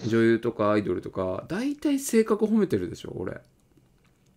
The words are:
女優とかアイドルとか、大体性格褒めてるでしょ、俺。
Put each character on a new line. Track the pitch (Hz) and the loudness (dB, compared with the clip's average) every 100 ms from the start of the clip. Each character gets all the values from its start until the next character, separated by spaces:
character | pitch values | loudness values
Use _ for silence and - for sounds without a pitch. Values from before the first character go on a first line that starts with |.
| 113 | 0
女 | 113 | 4
優 | 113 113 | 4 4
と | 117 | 0
か | - 104 | 0 2
ア | 104 | 2
イ | |
ド | 101 | 0
ル | 90 | -4
と | - | -6
か、 | - 92 92 - | -6 -4 -6 -6
大 | 185 277 285 | -4 -4 -2
体 | 302 277 | -2 -2
性 | - 220 220 | 2 2 4
格 | 214 214 | 2 2
褒 | 220 | 2
め | 185 | 2
て | 101 | 0
る | 90 | -4
で | - | -8
し | - | -12
ょ、 | - | -8
俺。 | 92 - - _ _ _ _ _ _ _ _ | -8 -10 -16 _ _ _ _ _ _ _ _